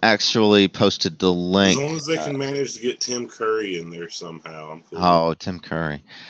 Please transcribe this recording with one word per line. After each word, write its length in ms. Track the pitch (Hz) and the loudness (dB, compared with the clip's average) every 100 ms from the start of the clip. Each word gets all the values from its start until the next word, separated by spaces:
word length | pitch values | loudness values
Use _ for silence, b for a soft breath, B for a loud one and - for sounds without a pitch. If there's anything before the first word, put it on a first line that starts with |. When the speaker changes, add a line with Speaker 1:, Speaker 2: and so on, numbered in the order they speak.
Speaker 1:
actually 680 | 110 104 - 117 107 104 95 | 2 2 2 2 6 6 4
posted 500 | - 101 - 95 78 | 4 2 2 -4 0
the 140 | 92 | 0
link. 460 | 87 90 95 95 87 | 2 2 4 4 2
Speaker 2:
As 60 | |
long 120 | 147 160 | -2 -6
as 100 | 147 | -4
they 100 | 156 | -4
can 200 | 147 139 | -2 -4
Speaker 1:
Uh, 20 | |
Speaker 2:
manage 360 | 135 139 123 | -4 -4 -6
to 60 | 107 | -4
get 200 | 120 117 | -6 -4
Tim 280 | - 123 117 | -6 -8 -8
Curry 500 | - 113 110 101 87 | -6 -2 -2 -2 -6
in 120 | 82 | -8
there 180 | 85 85 | -12 -12
somehow, 640 | - 85 80 80 80 78 | -12 -14 -14 -16 -16 -14
I'm 120 | 80 | -16
cool. 160 | _ 85 | _ 0
Speaker 1:
Oh, 340 | 90 85 82 | 4 4 4
Tim 260 | 80 98 87 | -2 -8 -10
Curry. 420 | - 82 80 73 _ B | -6 -4 -4 -6 _ B